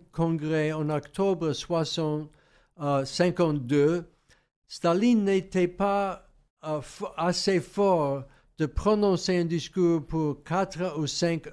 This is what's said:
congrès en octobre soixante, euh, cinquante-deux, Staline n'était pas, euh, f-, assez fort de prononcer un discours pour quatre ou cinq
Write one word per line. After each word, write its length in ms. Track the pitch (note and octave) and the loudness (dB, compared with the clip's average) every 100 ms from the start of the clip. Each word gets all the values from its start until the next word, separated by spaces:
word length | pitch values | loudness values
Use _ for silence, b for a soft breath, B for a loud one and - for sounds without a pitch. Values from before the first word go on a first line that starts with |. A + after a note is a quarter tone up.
| _ | _
congrès 600 | - E3 E3 D3+ D#3 D3+ | -2 0 0 0 0 0
en 180 | D#3 D3+ | -2 -2
octobre 640 | D3 - - G3 F3 D#3+ | -2 -4 -2 0 0 -2
soixante, 760 | C3+ - E3 D3+ - D#3 D3+ D3+ b b b b b | -4 -2 -2 -2 -2 -2 -4 -8 b b b b b
euh, 240 | C#3+ C#3 C3+ | -2 0 -2
cinquante-deux, 1000 | - F3+ F3 E3 D3 A#2+ C#3+ D3 F3 E3+ b b b b _ _ | 0 0 2 2 0 2 4 4 2 -4 b b b b _ _
Staline 560 | - E3+ F3 A#3+ A3+ | -4 0 4 4 4
n'était 420 | G3 F#3+ F#3+ F#3 F3 | 4 0 0 0 0
pas, 640 | F3+ G3+ G3+ G3 F3 _ _ _ _ | 0 0 0 -2 -6 _ _ _ _
euh, 160 | D#3 D3+ | -6 -6
f-, 300 | B2+ - G3+ - | -6 -12 -10 -4
assez 440 | F3 F3 - F3+ | -2 0 0 0
fort 640 | - - G3 F3 C#3+ C#3 C3 b b - | 0 0 2 2 0 -4 -8 b b -6
de 80 | D3+ | -4
prononcer 720 | - G3+ G#3+ G3+ F3+ - F3+ | -2 0 2 2 0 0 0
un 80 | E3+ | 0
discours 580 | E3+ - F#3+ E3+ E3 | -2 -4 0 2 2
pour 380 | C#3+ D#3+ D3+ C#3 | -2 -4 -2 -4
quatre 540 | - F3 F#3 E3 F3+ D3+ | -4 -2 -2 -4 -6 -4
ou 80 | C#3+ | -4
cinq 400 | - E3+ E3 - | -2 -2 -2 -6